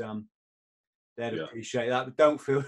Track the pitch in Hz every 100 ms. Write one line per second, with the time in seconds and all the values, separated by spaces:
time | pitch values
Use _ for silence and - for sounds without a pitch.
0 | 113 107 107 _ _ _ _ _ _ _
1 | _ - 117 85 80 117 107 123 117 123
2 | 131 - - 151 - 139